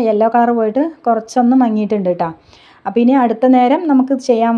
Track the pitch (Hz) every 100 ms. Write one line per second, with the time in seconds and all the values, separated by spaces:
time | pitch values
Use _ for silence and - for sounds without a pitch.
0 | 226 214 226 240 233 233 220 254 320 311
1 | 240 220 220 254 240 262 240 214 208 214
2 | 180 175 170 160 _ _ - _ 196 214
3 | 240 277 233 226 254 254 247 311 339 269
4 | 262 269 - 226 226